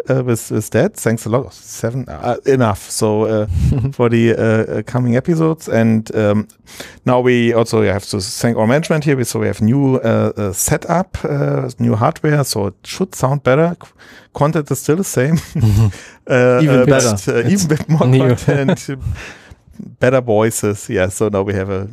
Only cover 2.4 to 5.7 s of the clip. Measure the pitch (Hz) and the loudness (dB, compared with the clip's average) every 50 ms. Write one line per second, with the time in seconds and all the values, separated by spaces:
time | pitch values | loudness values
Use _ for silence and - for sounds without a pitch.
2.4 | - 139 135 131 120 104 98 - - - - - 113 107 107 107 110 107 110 107 | 0 2 2 4 4 2 0 -4 -6 -10 -6 -2 0 0 2 2 0 0 0 -2
3.4 | 107 104 90 - - - - 131 110 139 - - 120 117 117 117 113 113 110 - | -2 -2 -2 0 0 2 0 0 -2 -4 -2 0 0 2 2 4 4 2 2 2
4.4 | 110 113 110 110 107 - - 110 107 - - 127 127 120 113 127 - 180 165 160 | 2 2 2 0 0 -2 -4 -6 -6 -4 -4 -2 0 0 0 0 0 0 0 0
5.4 | 160 160 160 - - - | 0 0 -2 -4 -6 -2